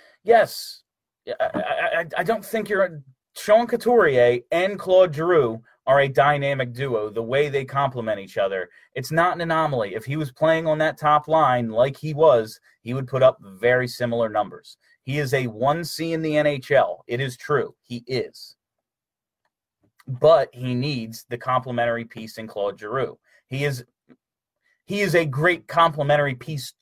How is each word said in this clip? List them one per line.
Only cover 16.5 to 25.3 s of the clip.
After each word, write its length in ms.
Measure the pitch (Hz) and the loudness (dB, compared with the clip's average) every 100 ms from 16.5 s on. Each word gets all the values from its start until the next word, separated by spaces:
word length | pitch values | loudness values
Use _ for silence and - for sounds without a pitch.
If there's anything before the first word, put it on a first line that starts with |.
| 143 - | -2 0
L. 320 | 139 87 85 - | 2 2 -2 -6
It 120 | 120 | -6
is 200 | 135 123 | -6 -8
true. 360 | - 143 110 - | -4 -2 -2 -10
He 240 | - 120 117 | -16 -14 -6
is. 500 | 127 - - - _ _ _ _ _ _ _ _ _ _ _ _ _ _ _ - | -6 -6 -10 -20 _ _ _ _ _ _ _ _ _ _ _ _ _ _ _ -14
But 440 | 127 151 160 135 | 0 4 4 2
he 220 | 123 127 | -6 -6
needs 500 | 123 139 131 113 113 - | -4 -4 -6 -8 -12 -12
the 80 | 120 | -10
complementary 680 | 127 127 127 120 120 117 | -4 -4 -2 -2 -2 -4
piece 320 | 113 113 110 - | -8 -14 -16 -14
in 100 | 110 | -12
Claude 320 | 107 101 101 | -6 -6 -6
Giroux. 400 | 104 127 123 - _ _ _ | -8 -6 -6 -8 _ _ _
He 180 | 131 | -6
is, 220 | 143 127 - _ _ _ _ _ _ _ _ _ - | -4 -6 -10 _ _ _ _ _ _ _ _ _ -8
he 120 | 202 | -4
is 160 | 202 170 | 0 0
a 100 | |
great 400 | 160 | 0